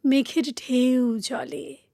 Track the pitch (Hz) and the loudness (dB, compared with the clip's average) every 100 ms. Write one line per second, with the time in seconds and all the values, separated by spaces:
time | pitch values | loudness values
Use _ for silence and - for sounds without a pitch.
0 | 285 269 - 330 294 247 - 247 254 254 | 4 2 2 -2 -4 -6 -2 2 4 4
1 | 247 226 - 262 262 - - - _ | 2 0 -4 -8 -8 -10 -12 -16 _